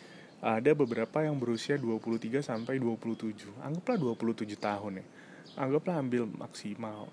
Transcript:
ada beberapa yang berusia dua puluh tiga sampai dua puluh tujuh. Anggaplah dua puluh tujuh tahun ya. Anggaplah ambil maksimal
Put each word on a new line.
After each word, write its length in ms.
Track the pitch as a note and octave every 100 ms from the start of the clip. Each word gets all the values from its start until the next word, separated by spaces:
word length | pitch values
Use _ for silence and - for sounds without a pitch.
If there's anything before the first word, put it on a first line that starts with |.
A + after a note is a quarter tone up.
| - - - -
ada 320 | A2+ A2 C3+
beberapa 480 | D3+ B2 A2+ A2+ D3+
yang 160 | D#3 C#3+
berusia 400 | A#2+ A2+ - C#3+
dua 240 | A#2 A2
puluh 160 | A2+ A2+
tiga 240 | A2+ C3
sampai 400 | C#3+ A2+ B2 C3+
dua 160 | A#2 A2+
puluh 160 | A#2
tujuh. 480 | A2 A2 G#2+ G2+ G#2
Anggaplah 360 | C#3 D#3+ - A#3+
dua 160 | B2+ A2+
puluh 160 | A2+
tujuh 240 | A2+ G#2 G#2
tahun 440 | G#2 G2+ G#2 F#2+
ya. 40 | - - - - -
Anggaplah 480 | - C3+ D3 F#3 E3+
ambil 240 | C3 B2 A2
maksimal 800 | - - - G#2+ G#2 A2+ G#2+ G#2+